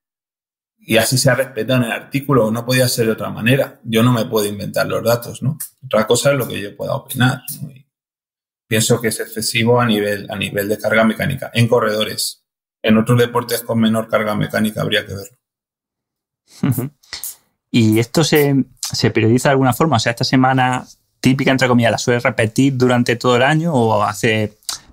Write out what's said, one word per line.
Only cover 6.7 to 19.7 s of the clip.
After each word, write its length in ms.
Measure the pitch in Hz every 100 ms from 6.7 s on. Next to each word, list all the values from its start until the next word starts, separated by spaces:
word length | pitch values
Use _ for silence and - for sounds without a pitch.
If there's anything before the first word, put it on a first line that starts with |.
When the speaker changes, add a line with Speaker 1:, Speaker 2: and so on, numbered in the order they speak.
| -
Speaker 1:
pueda 180 | 98
opinar, 480 | - - 131 127 - - -
¿no? 80 | -
Y 160 | - _ _ _ _ _ _ _ _ _
pienso 340 | 110 107 113
que 80 | 113
es 120 | 107
excesivo 600 | 107 110 107 117 113 120
a 60 | 120
nivel, 420 | 104 104 101 -
a 60 | 104
nivel 320 | 95 101 101
de 100 | 107
carga 260 | 107 110
mecánica 460 | 113 104 95 95 -
en 160 | 113 117
corredores. 760 | 120 110 107 107 113 - - _ _ _ _
En 140 | 110 110
otros 220 | 110 123
deportes 440 | 120 120 120 117
con 160 | - 113
menor 300 | 110 113 113
carga 260 | 110 107
mecánica 460 | 104 104 107 107 107
habría 260 | 104 104 104
que 80 |
verlo. 240 | 98 98 _ _ _ _ _ _ _ _ _ _ _ _ -
Speaker 2:
Ujú. 280 | 143 123 135 - _ - - - _ _ _
¿Y 280 | 123 110 107
esto 260 | 117 -
se, 400 | 151 151 143 139 127 _
se 300 | - - 113
periodiza 400 | 113 110 123 147
de 20 |
alguna 200 | 135 131